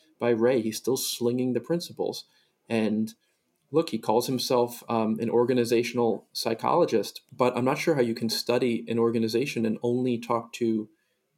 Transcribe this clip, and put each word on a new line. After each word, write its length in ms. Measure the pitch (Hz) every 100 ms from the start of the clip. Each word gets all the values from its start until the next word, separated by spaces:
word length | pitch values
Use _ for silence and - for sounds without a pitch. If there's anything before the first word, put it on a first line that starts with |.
| _ -
by 100 | 120
Ray. 320 | 117 117 131
He's 160 | 110 110
still 180 | - 131
slinging 560 | - - 120 127 127
the 80 | 123
principles. 680 | 117 170 170 113 92 113 - _ _ _ -
And 440 | 113 110 107 110 - _ _ _ _ -
look, 180 | 143 165
he 80 | 113
calls 300 | - 113 123
himself, 560 | 127 - 127 120 120 -
um, 300 | 117 110 110
an 100 | 117
organizational 960 | 117 120 127 117 120 120 123 117 - -
psychologist, 920 | - 117 110 123 151 165 113 98 - _ -
but 220 | 123 123
I'm 80 | 127
not 140 | 147
sure 160 | - 147
how 60 |
you 120 | 120
can 160 | 113 113
study 560 | - - 120 127 113 117
an 120 | 113
organization 680 | 117 117 113 117 143 127 113
and 120 | 110
only 360 | 120 123 127 117
talk 360 | - 117 -
to 340 | - 113 110 107 _ _ _ _